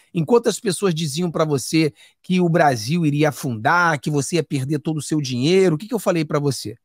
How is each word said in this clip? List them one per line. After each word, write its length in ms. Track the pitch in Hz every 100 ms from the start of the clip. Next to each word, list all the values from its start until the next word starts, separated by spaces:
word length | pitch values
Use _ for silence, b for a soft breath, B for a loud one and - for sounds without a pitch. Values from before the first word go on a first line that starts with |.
| B
enquanto 340 | 175 151 233 233
as 100 | -
pessoas 380 | 214 165 196 160
diziam 340 | 165 147 180
pra 140 | 160
você 480 | 156 139 - 160 156 b b b
que 180 | - 185
o 80 | 175
Brasil 580 | 170 151 120 110 175 156
iria 220 | 143 151
afundar, 720 | - 139 110 131 175 170 151
que 100 | -
você 280 | 143 - 170
ia 60 |
perder 360 | - 139 131 151
todo 180 | 165 156
o 60 |
seu 160 | - 156
dinheiro, 560 | 131 123 143 190 185 151
o 20 |
que 100 | 214
que 60 |
eu 60 | 226
falei 240 | 202 170
pra 160 | 151 151
você? 380 | 143 - 104 113